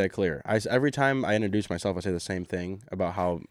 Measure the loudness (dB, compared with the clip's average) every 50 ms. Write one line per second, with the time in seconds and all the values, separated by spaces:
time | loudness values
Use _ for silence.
0 | 0 0 0 0 0 0 0 -2 -2 0 0 0 2 2 2 2 2 2 2 2
1 | 2 2 2 2 2 2 2 2 2 2 2 0 0 0 -2 -2 -2 -2 -2 -2
2 | -2 -2 -2 -2 -2 -4 -4 -4 -4 -4 -4 -4 -4 -6 -8 -10 -10 -6 -4 -2
3 | -2 0 0 0 0 0 0 -2 -6 -10